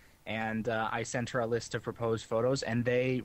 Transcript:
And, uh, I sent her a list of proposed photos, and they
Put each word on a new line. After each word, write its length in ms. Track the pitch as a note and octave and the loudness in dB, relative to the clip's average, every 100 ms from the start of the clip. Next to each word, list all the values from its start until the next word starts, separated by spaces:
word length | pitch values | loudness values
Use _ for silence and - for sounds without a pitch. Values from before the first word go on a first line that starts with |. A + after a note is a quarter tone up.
| - - - | -20 -16 -6
And, 400 | A2 A2+ A2 A2 | -4 -2 -2 0
uh, 220 | A2 A2 | 0 0
I 120 | A#2 | -2
sent 260 | A#2 B2+ A#2 | -2 -4 -2
her 120 | C3 | 0
a 60 | A#2 | 0
list 280 | A#2 - | 0 -2
of 80 | A#2+ | -6
proposed 420 | - G2+ A#2 A2+ | -4 -2 0 0
photos, 380 | - A2+ B2 C#3 | 0 2 2 2
and 200 | - A#2+ A#2+ | 0 2 4
they 340 | B2 B2+ B2+ | 4 4 0